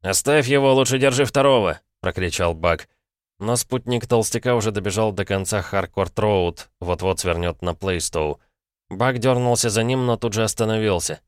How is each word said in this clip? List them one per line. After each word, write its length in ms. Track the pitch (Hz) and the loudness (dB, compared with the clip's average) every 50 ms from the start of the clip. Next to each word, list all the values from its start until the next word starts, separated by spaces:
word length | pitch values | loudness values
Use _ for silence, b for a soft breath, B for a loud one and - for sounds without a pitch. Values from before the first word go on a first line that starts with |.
"Оставь 460 | - 95 95 - - 143 147 156 131 | -4 -2 -2 0 2 4 2 2 4
его, 260 | 120 143 139 139 135 131 | 4 2 4 4 6 4
лучше 260 | 135 131 - 135 135 | 4 4 2 2 2
держи 240 | 135 139 123 131 143 | 2 2 4 2 0
второго!" 560 | 113 - 139 135 139 135 120 101 87 78 - _ _ _ _ | 2 2 2 4 4 4 4 4 0 -2 -4 _ _ _ _
прокричал 520 | - 90 85 92 92 87 - - 90 85 82 | -6 -6 -4 -2 -4 -4 -2 0 0 -2 0
Бак. 360 | 80 82 87 82 78 - _ _ _ _ _ _ _ _ _ _ _ | 0 0 0 0 0 -4 _ _ _ _ _ _ _ _ _ _ _
Но 160 | 98 110 120 | -2 -2 -2
спутник 520 | 120 - _ 127 123 - 113 123 117 - | -2 -2 _ -6 -6 -2 -2 -4 -4 0
толстяка 480 | - 123 117 107 - - 117 - 127 123 | 2 2 2 2 0 -4 -2 0 0 0
уже 160 | 117 104 110 | 2 0 -2
добежал 420 | 104 104 95 104 95 107 110 110 98 | -4 -2 -4 -2 -2 0 0 0 -2
до 100 | 92 92 | -4 -4
конца 380 | - 101 95 95 - 110 101 | -2 -2 -2 -2 -2 -4 -4
Харкорт-роуд, 1080 | - - - 98 92 - _ - 95 87 _ - 107 107 104 95 87 87 85 - - _ _ _ | -4 -2 -2 -2 -2 -2 _ -4 -4 -2 _ -2 0 2 2 2 0 0 -4 -8 -20 _ _ _
вот-вот 400 | 87 87 90 82 90 95 92 - | -4 -4 -4 -2 0 -2 -2 0
свернёт 400 | - 90 82 85 87 87 85 - | -2 -2 -2 0 -2 -4 -4 -4
на 120 | - 90 85 | -6 -6 -6
Плейстоу. 680 | - - 95 92 85 - - - 80 78 76 73 _ _ _ _ _ _ _ _ _ _ _ | -4 -4 -4 -4 -2 -4 -4 -4 -2 -2 -2 -4 _ _ _ _ _ _ _ _ _ _ _
Бак 300 | 95 95 117 131 127 123 | -4 -2 0 0 0 0
дёрнулся 500 | 107 131 127 123 123 123 120 113 - 117 | 0 2 2 2 2 2 0 0 0 0
за 140 | 98 113 113 | 0 0 0
ним, 220 | 120 131 131 127 | 0 0 0 0
но 120 | 123 117 | 0 -2
тут 160 | 107 - 117 98 | -2 -2 -4 -2
же 100 | 110 113 | 0 -2
остановился. 760 | 107 - - 113 110 110 110 110 107 95 85 - - 78 - _ | -2 0 -2 0 0 0 0 0 0 0 0 -2 -4 -8 -10 _